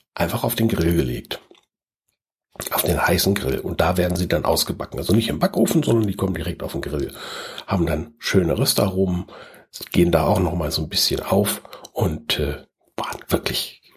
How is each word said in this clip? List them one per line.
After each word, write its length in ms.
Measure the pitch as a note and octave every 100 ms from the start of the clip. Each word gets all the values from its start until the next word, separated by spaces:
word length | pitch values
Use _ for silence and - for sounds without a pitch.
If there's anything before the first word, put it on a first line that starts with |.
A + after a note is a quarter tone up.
| _
einfach 300 | - E2+ A#2+
auf 100 | A#2+
den 140 | - A2+
Grill 260 | F#2+ E2+
gelegt. 460 | E2 B1+ - - - - - _ _ _ _ _ _ _ _ _ - -
Auf 120 | -
den 220 | E2+ E2
heißen 300 | - F2 G2
Grill. 240 | G2+ C2 -
Und 220 | - E2
da 160 | E2 F2+
werden 200 | F2 F2+
sie 120 | F2+
dann 160 | E2
ausgebacken. 560 | - E2 - - - -
Also 140 | D2+
nicht 140 | G#2+ -
im 120 | -
Backofen, 420 | - - A3 E3
sondern 240 | - A2+ G#2
die 80 |
kommen 200 | F#2+ F#2+
direkt 280 | E2 - -
auf 100 | -
den 80 | -
Grill. 320 | - D2 - - - - - - -
Haben 200 | F#2+ E2
dann 280 | D#2 D2+ -
schöne 380 | - G2 E2+ D2+
Röstaromen, 680 | - - G2+ F#2 F#2 F2+ F2 - - - - - -
gehen 220 | - E2+
da 120 | D#2+
auch 140 | D2+ G2
nochmal 320 | E2+ E2 D2+
so 120 | -
ein 60 | D#2
bisschen 320 | - - -
auf 420 | - G3 G3+ - - - -
und, 460 | - F#2 D#2 - -
äh, 260 | C#2+ C#2+ - _ _ -
waren 240 | - - -
wirklich 560 | - - - - - _